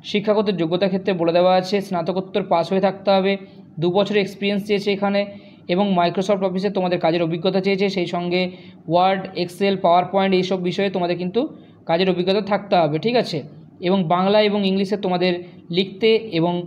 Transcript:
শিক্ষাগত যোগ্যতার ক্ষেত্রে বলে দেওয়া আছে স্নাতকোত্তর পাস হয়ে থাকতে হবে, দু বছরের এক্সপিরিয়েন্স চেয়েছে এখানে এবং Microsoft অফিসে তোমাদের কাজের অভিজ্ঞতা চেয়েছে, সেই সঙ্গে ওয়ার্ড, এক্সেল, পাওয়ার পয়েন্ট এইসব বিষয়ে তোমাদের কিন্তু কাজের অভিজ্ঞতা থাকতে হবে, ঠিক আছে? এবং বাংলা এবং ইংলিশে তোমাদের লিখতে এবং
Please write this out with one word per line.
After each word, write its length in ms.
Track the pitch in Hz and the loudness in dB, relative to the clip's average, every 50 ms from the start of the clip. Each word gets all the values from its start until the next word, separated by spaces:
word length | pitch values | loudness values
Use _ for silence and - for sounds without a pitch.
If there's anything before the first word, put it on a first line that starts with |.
| - - | -10 -2
শিক্ষাগত 360 | - 208 202 220 208 208 214 208 202 165 | -4 -2 0 2 0 2 2 0 0 0
যোগ্যতার 300 | 170 156 180 180 202 190 | -2 -2 0 0 0 0
ক্ষেত্রে 200 | 185 190 196 208 190 165 | -2 -2 -2 -2 -2 0
বলে 120 | 165 170 165 | 0 2 2
দেওয়া 160 | 170 180 185 185 185 | 4 4 4 4 2
আছে 160 | 185 185 208 202 190 | 2 0 -2 -4 -2
স্নাতকোত্তর 560 | - 185 175 160 175 170 190 185 - - 208 185 - | -2 -4 -4 -2 -2 -4 -4 -6 -4 -4 -4 0 0
পাস 140 | 180 170 165 160 | 0 0 2 0
হয়ে 100 | 196 190 190 | 0 0 0
থাকতে 240 | 196 190 - - 208 196 | 0 -2 -2 0 2 2
হবে, 160 | 190 190 196 196 190 - - - - - - - 156 | 4 2 2 -2 -2 -6 -16 -20 -20 -20 -16 -8 -2
দু 80 | 156 180 175 | -2 2 2
বছরের 260 | 208 196 196 208 208 190 | 2 0 2 2 0 0
এক্সপিরিয়েন্স 360 | 196 - - 202 202 208 202 196 208 | 0 -4 -4 -2 -2 -2 -2 0 0
চেয়েছে 200 | 208 196 196 208 202 | -2 0 0 -2 -2
এখানে 240 | 196 202 202 202 202 202 202 - - - - - - - - 175 | 0 0 0 0 0 -2 -4 -8 -18 -20 -20 -20 -20 -4 -2 0
এবং 120 | 180 208 202 190 175 | 0 2 2 2 2
Microsoft 440 | 175 175 170 196 190 202 208 190 190 190 | 2 2 0 -2 0 0 0 0 0 -2
অফিসে 220 | 180 190 185 202 196 | -2 -2 -4 -2 -2
তোমাদের 220 | 190 185 180 175 170 170 | -2 0 0 0 0 0
কাজের 180 | 160 165 175 170 | 0 2 2 0
অভিজ্ঞতা 340 | 160 165 160 165 190 185 190 185 | -2 -2 -2 -2 0 -2 0 0
চেয়েছে, 200 | 196 196 185 202 196 196 | 0 0 0 0 -2 0
সেই 120 | 196 175 - 180 | -2 -4 -2 -4
সঙ্গে 260 | 175 175 175 175 185 185 180 185 - - - - - - - | -4 -4 -2 0 0 -2 -2 -6 -12 -20 -20 -20 -16 -6 0
ওয়ার্ড, 320 | 160 175 185 190 196 190 - - - 156 | 2 4 4 4 2 0 -4 -8 -4 -6
এক্সেল, 320 | 175 175 - - 196 202 196 190 190 | -6 -6 -2 -2 0 0 0 2 2
পাওয়ার 200 | 170 170 180 180 180 | 4 4 4 2 2
পয়েন্ট 200 | - 196 190 190 185 185 | 0 0 2 2 2 2
এইসব 180 | 185 185 202 180 180 180 | 2 0 -2 -2 -2 -4
বিষয়ে 220 | 175 - 196 202 190 | -2 0 -2 -2 0
তোমাদের 200 | 185 175 175 175 170 | -2 -2 -2 -2 -2
কিন্তু 180 | 180 180 180 226 285 311 - - - - - - - - | -4 -2 -2 -2 -2 -2 -8 -16 -20 -20 -20 -18 -4 -2
কাজের 200 | 165 170 190 185 | 0 2 2 2
অভিজ্ঞতা 300 | 180 170 180 185 190 214 202 196 | 2 0 0 0 0 0 0 -2
থাকতে 220 | 208 196 202 - 202 180 | -2 -4 0 2 2 2
হবে, 140 | 165 151 147 156 156 | 2 2 0 -2 -2
ঠিক 120 | 220 240 233 | 0 0 0
আছে? 160 | 208 - 180 147 - - - - - - - - 190 | 0 0 -4 -8 -8 -10 -18 -20 -20 -20 -16 -6 0
এবং 120 | 175 190 196 180 156 175 | 0 2 2 2 0 0
বাংলা 240 | 180 185 196 208 214 214 208 | 2 2 4 4 4 4 4
এবং 120 | 202 208 196 190 | 2 0 0 0
ইংলিশে 260 | 190 190 202 190 214 196 202 | 0 0 0 -2 -2 -2 -2
তোমাদের 260 | 185 180 170 180 185 175 175 175 - - - - - 170 | -2 0 2 2 0 0 -2 -6 -12 -20 -20 -12 -4 -2
লিখতে 340 | 175 202 190 190 190 226 220 220 214 226 - 170 165 | -2 -2 -2 -4 0 2 2 2 2 0 -2 -2 0
এবং 140 | 165 175 175 175 175 | 0 0 0 -4 -6